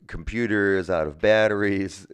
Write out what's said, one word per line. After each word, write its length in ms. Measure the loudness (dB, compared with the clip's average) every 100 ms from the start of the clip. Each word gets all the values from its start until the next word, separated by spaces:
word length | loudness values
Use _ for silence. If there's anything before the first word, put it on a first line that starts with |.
| -16
computer 720 | -14 -8 -4 0 2 2 0
is 140 | 0
out 160 | -2 -2
of 120 | 0
batteries." 880 | 2 4 4 2 0 0 -4 -8 -18